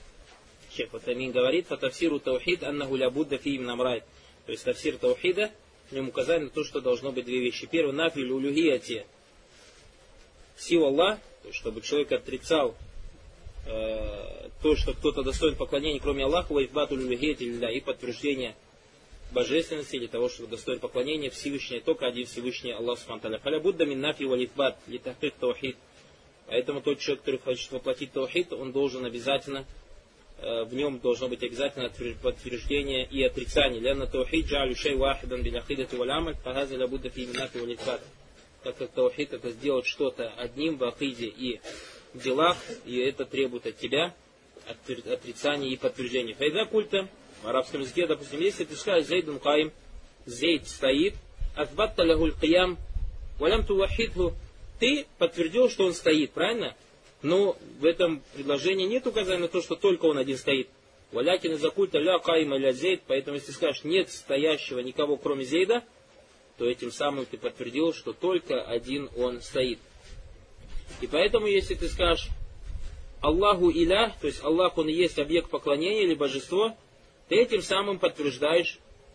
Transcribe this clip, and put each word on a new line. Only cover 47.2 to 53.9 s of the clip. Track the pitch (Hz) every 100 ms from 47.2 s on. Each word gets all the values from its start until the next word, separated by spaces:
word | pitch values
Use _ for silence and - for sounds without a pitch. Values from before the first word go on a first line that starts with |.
| - -
в | 107
арабском | 127 131 143
языке, | 131 160 165
допустим, | 143 135 139
если | 190 196
ты | 156
скажешь: | 147 - 180 143
"Зейдун | 175 160 139
каим", | 143 151 156 - - - - - -
Зейд | 120 156 160 -
стоит, | - 131 139 185 - - - -
"Азбатта | - 147 143 214 -
лягуль | 165 160 160
киям, | 147 156 170 185 175 - - - - - -
валям | 151 220
тувахидху", | - 196 190